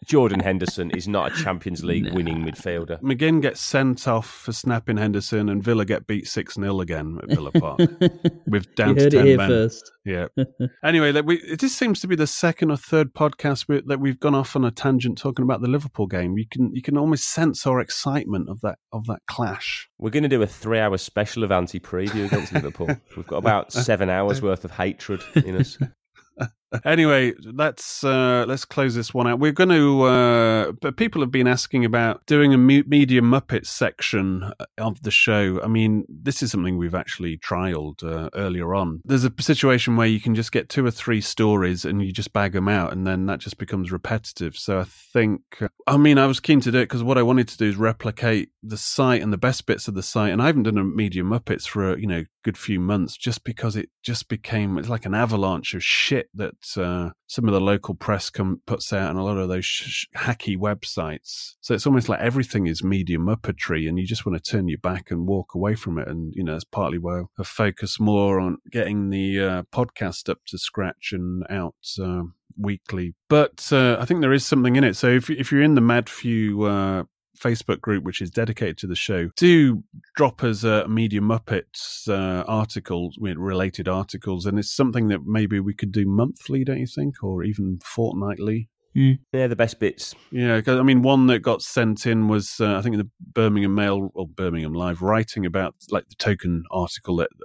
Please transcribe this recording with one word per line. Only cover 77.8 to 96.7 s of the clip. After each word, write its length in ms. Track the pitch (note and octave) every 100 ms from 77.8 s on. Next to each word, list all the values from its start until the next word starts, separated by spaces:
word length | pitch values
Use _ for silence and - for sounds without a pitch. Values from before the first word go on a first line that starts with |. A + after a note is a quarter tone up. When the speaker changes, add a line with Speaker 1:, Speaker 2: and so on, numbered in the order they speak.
Speaker 3:
group, 220 | A2 G2+
which 180 | F2+ -
is 80 | F2+
dedicated 480 | A#2 A2+ G#2 G2+ D#2
to 80 | F#2
the 80 | E2+
show, 340 | - F#2 E2+ -
do 480 | F3 E3+ C#3 A2+ - - - -
drop 280 | C#3 -
us 200 | A#2+ G#2
a 240 | A2+ G#2+ F2
Media 340 | A2 A2+ G#2
Muppets, 840 | G#2 A2+ - F#2+ - - - - G#2+
uh, 360 | G2 F#2 F2+ F2+
article, 640 | A2 G#2+ G2+ - F2+ F2 -
with 180 | G2+ E2
related 500 | F#2+ F#2 F#2+ - F2
articles, 580 | F#2 F#2+ - G2+ F2+ G2
and 140 | G2+
it's 120 | G2+
something 360 | - C3 A#2+ G#2+
that 140 | F#2+ C#2+
maybe 340 | G#2+ G#2 G2+
we 140 | G2
could 180 | G2+ G2+
do 140 | G#2 G2
monthly, 580 | G2+ B2+ - - C3+
don't 140 | C3 B2+
you 60 | B2
think, 380 | - C#3+ C3
or 200 | G2 F#2
even 360 | F#2+ G#2 F#2+ F2+
fortnightly? 880 | - - A#2 F#2+ G2+ - G#2 A2 A2+ _ _ C#3
Speaker 2:
Mm. 240 | C3+ C3 _
Speaker 1:
They're 160 | C3 B2+
the 80 | A2+
best 240 | A2+ -
bits. 340 | G#2 - - - _
Speaker 3:
Yeah, 280 | B2+ B2 A2+
'cause, 160 | A2+ B2+
I 60 |
mean, 180 | C3+ B2+
one 260 | C3 C#3 B2+
that 120 | A#2
got 220 | B2 A2
sent 420 | - C3 A2+ G#2 B2
in 220 | A2+ G#2+
was, 300 | G#2+ G2 -
uh, 160 | G#2+ G2
I 60 |
think, 160 | A#2 G#2
the 120 | G2+ -
Birmingham 520 | F2+ - A2 G#2 G2
Mail 380 | G#2 G2+ G2+ G2
or 140 | F2+ E2+
Birmingham 460 | D#2+ F#2 E2 D#2
Live 280 | E2 F2+ F2
writing 420 | F#2+ A2 A2 A2 F2+
about, 300 | F#2+ F2 - -
like, 200 | G2+ -
the 60 | -
token 500 | A#2 F#2 F2+ E2+
article 460 | E2